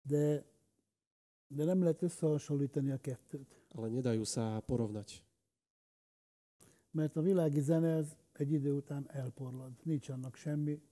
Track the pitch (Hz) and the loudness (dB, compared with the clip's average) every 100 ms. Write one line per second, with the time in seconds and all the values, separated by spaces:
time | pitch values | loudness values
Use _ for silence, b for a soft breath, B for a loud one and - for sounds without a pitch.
0 | 135 147 147 147 - _ _ _ _ _ | 0 2 4 2 -2 _ _ _ _ _
1 | _ _ _ _ _ 139 156 185 175 160 | _ _ _ _ _ -2 2 4 4 2
2 | 175 - 160 151 - 143 139 151 139 135 | -2 0 0 0 0 0 0 0 -2 -2
3 | - 123 - 143 135 - _ - 110 120 | -6 -8 -10 -14 -14 -20 _ -8 -4 0
4 | 123 110 107 - 113 110 - 123 113 107 | 2 0 0 -2 -2 -2 -2 0 0 -4
5 | 104 - _ _ _ _ _ _ _ _ | -10 -16 _ _ _ _ _ _ _ _
6 | _ _ _ _ _ _ B B B 160 | _ _ _ _ _ _ B B B -2
7 | 156 165 165 185 160 143 139 160 165 160 | 0 2 2 4 4 2 4 4 4 2
8 | 151 - _ - 143 151 139 143 139 143 | -2 -8 _ -4 0 2 2 0 -2 -8
9 | 135 139 127 - 131 127 131 123 165 151 | -8 -8 -8 -8 -10 -8 -12 -10 -4 -4
10 | - 131 127 - 151 147 147 147 - | -4 -8 -8 -8 -4 -2 -2 -4 -10